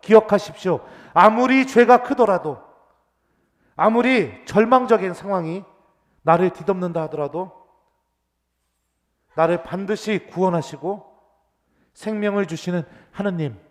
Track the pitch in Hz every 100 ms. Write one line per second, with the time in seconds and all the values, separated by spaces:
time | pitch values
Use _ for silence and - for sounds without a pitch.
0 | - 220 214 202 - 147 185 160 - -
1 | - 160 196 220 254 262 262 - 240 240
2 | 247 277 226 185 160 127 - _ _ _
3 | _ _ _ _ _ _ _ - 180 226
4 | 240 254 143 98 - 196 226 254 247 220
5 | 190 175 196 196 160 180 196 _ _ _
6 | _ _ 156 165 185 - 170 190 180 170
7 | 156 156 143 156 185 - _ _ _ _
8 | _ _ _ _ _ _ _ _ _ _
9 | _ _ _ - 165 175 - 180 196 202
10 | - 208 - 170 185 170 143 147 165 202
11 | - _ _ _ _ _ _ _ _ _
12 | 214 214 208 202 190 165 - 180 160 -
13 | _ - 202 180 151 101 _